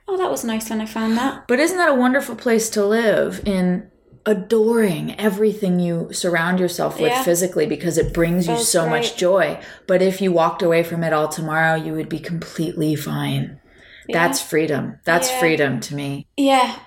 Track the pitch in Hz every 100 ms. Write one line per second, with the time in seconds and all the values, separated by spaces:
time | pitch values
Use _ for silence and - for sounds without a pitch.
0 | - 381 370 - 240 220 220 220 220 226
1 | 220 226 269 - - 254 330 370 339 262
2 | 247 269 269 226 247 226 220 214 202 220
3 | 226 175 143 185 208 190 180 180 - _
4 | _ - - 202 - 226 214 233 208 151
5 | 156 - 208 196 214 202 190 180 175 170
6 | - - 180 170 170 185 180 175 151 147
7 | 156 247 254 170 180 175 151 147 175 160
8 | 147 170 170 175 175 233 233 180 160 240
9 | 233 - 180 190 156 - - - - 185
10 | 190 190 190 165 165 170 175 165 170 170
11 | 165 156 151 - 160 156 160 160 160 156
12 | 156 156 - 170 - - 160 - 156 151
13 | - 147 143 139 - - _ - - -
14 | - 170 175 - - 156 156 143 - -
15 | - 170 170 - 165 156 143 135 - 143
16 | 139 139 - - 277 269 240 -